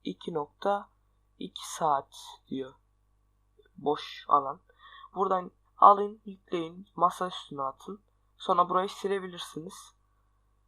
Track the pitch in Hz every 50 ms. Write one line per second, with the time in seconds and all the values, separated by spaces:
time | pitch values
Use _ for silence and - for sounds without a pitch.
0 | - - - - - 190 175 151 147 - _ - - 196 202 202 202 - _ _
1 | _ _ _ _ _ _ _ - 185 185 - - - - - - 165 156 143 135
2 | - _ - - - - - - _ - - 131 131 131 131 _ _ _ _ _
3 | _ _ _ _ _ _ _ _ _ _ _ _ - _ _ - 143 143 151 -
4 | - - - - - - - 143 135 135 151 - _ _ - _ - - - -
5 | - - - 185 196 190 190 185 180 185 _ _ _ _ _ - - 196 202 202
6 | 208 208 214 220 - 208 190 - _ - 185 170 165 165 175 185 196 _ - 170
7 | 170 180 - - 185 - - - - - 147 139 135 135 - - - - - -
8 | _ _ _ _ _ _ _ - - - 185 175 175 175 180 185 190 202 - -
9 | - 190 196 196 185 185 175 170 - - - 156 160 - - - - - _ _
10 | _ _ _ _ _ _ _ _ _ _ _ _ _